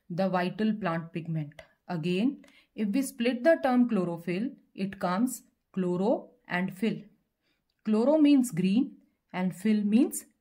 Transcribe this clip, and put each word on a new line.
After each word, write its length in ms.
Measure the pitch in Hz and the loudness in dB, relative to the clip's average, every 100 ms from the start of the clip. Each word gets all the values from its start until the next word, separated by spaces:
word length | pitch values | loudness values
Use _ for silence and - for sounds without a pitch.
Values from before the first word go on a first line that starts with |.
| - | -10
the 200 | 170 190 | -4 -2
vital 440 | 180 185 190 220 | 0 -2 -2 -2
plant 380 | 214 180 165 160 | -2 -4 -4 -6
pigment. 480 | 170 160 160 147 - - _ - | -10 -6 -6 -6 -12 -20 _ -10
Again, 560 | 175 170 180 262 285 - _ _ - | -6 -2 0 -2 -4 -14 _ _ -6
if 140 | 208 | -2
we 120 | 269 | -2
split 420 | 269 - 233 254 | -4 -2 -2 2
the 140 | 330 320 | 2 4
term 240 | 262 247 240 | 4 2 2
chlorophyll, 600 | 202 170 170 180 175 269 - _ - | 2 -2 -4 -4 -4 -4 -10 _ -8
it 240 | 196 - | -8 -4
comes 440 | 180 185 254 - _ _ _ 190 | -2 0 -2 -4 _ _ _ -4
chloro 520 | 180 180 190 320 - _ - | -2 0 0 -2 -4 _ -8
and 300 | 175 185 - | -6 -4 -4
phyll. 240 | - 156 - _ _ _ _ _ _ _ 214 | -4 -4 -12 _ _ _ _ _ _ _ -2
Chloro 320 | 214 262 311 | 2 4 6
means 300 | 285 277 240 | 6 6 4
green 400 | 160 185 220 - - _ _ _ | 0 2 2 0 -4 _ _ _
and 240 | 175 185 - | -4 -4 -2
phyll 280 | 220 208 | 0 0
means 420 | 202 220 359 - - _ | 4 4 2 -2 -14 _